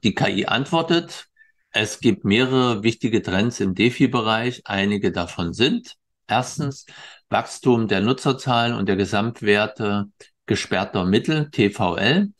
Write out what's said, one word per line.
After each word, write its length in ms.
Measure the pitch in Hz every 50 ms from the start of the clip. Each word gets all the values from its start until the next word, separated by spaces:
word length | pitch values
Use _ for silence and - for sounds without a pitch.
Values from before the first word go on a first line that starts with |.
| -
Die 100 | 113 95
K 140 | - 147 -
I 180 | 98 95 98
antwortet, 800 | - - 117 135 - - 165 165 165 175 170 170 - - - - _ _ _ - _ _ _ _ _
es 280 | _ 107 107 107 - -
gibt 260 | - 120 101 - -
mehrere 600 | 107 98 113 127 127 131 131 127 123 117 101 101
wichtige 360 | 117 113 - - 117 107 110
Trends 380 | 92 - 90 92 104 120 120 -
im 160 | - 98 90
defi-Bereich. 880 | 90 104 120 120 - 139 123 123 127 110 110 110 110 117 123 120 - -
Einige 460 | - 104 98 98 101 104 101 101 98
davon 420 | 85 92 87 85 - - 87 85 82
sind 440 | - 113 147 214 240 240 - - _ _ _ _ _ _ _
erstens 580 | - 117 123 - - - 151 139 135 - - - - - - - - - _ _
Wachstum 600 | - 101 101 - - - - 139 123 117 113 104
der 120 | 101 95
Nutzerzahlen 760 | 98 110 127 127 - 143 131 135 - 131 123 117 117 117 117
und 140 | 110 101 95
der 80 | 98
Gesamtwerte 1080 | 92 101 92 - 104 101 117 117 - - 107 104 104 104 107 - - 113 104 101 101 101 104 _ _ - _ _ _ _
gesperrter 580 | - 110 98 - - - 92 98 - - 101 90
Mittel, 460 | 90 95 113 - - 156 156 147 147
T 200 | - - 110 101
V 260 | 208 - 107 90 87
L. 360 | - - 110 143 185 208 202 - _